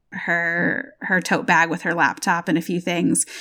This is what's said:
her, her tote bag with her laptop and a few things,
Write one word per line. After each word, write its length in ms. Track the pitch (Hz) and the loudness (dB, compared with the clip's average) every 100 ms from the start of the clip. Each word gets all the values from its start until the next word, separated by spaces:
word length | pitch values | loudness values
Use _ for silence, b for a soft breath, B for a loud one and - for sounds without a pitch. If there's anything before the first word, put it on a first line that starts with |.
| _ | _
her, 800 | 190 - 170 170 170 170 - - - | -10 -2 -2 0 0 -2 -2 -6 -8
her 200 | - 185 | -2 0
tote 260 | 175 202 - | 2 0 2
bag 240 | 170 165 | 4 4
with 120 | 175 | 0
her 120 | 180 | -2
laptop 540 | 170 143 - - 170 170 | 2 0 0 0 0 2
and 100 | 160 | 0
a 40 | |
few 180 | - 175 | 0 -4
things, 440 | 175 170 180 - - B | -2 0 2 2 -2 B